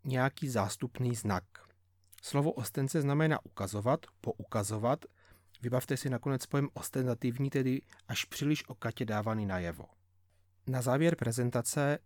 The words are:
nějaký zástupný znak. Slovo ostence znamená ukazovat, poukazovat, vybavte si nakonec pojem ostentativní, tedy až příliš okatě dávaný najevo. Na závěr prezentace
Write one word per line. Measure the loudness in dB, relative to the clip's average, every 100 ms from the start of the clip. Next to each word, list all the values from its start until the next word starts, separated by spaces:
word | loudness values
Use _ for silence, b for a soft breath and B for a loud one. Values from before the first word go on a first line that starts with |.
nějaký | -2 2 0 0 -2
zástupný | 0 0 -2 -6 -2 -2
znak. | 0 0 0 -2 -20 -20 _ _ _ _ -16
Slovo | -2 2 2
ostence | 0 -4 -2 0 2
znamená | 4 4 4 2
ukazovat, | -2 -6 -4 0 2 0 -2 _
poukazovat, | -6 -6 -4 -2 -2 0 0 0 -4 b b b b b
vybavte | -2 -2 0 -4
si | -2
nakonec | -2 0 -2 0
pojem | 0 0
ostentativní, | -4 -4 -2 0 0 -2 0 0
tedy | 2 2 0 B B -6
až | -6
příliš | -4 -2 0 0 -2
okatě | -6 -6 -2
dávaný | -2 0 0 0 0
najevo. | 0 -2 -6 -12 _ _ _ _ _ _ _ -4
Na | -2
závěr | 2 4 4 2
prezentace | -2 0 0 0 0 0 0 0